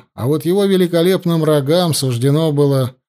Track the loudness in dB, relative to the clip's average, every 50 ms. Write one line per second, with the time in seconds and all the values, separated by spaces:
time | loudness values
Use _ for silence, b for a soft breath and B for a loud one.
0 | -10 _ _ -8 -4 -2 -2 -2 -2 -2 -2 0 0 0 2 0 0 0 0 0
1 | 2 2 0 0 0 -2 -2 0 2 2 2 0 2 0 0 0 0 0 -2 -2
2 | -2 -2 -2 0 0 0 0 2 0 0 0 2 2 2 2 0 -2 -4 -6 _
3 | _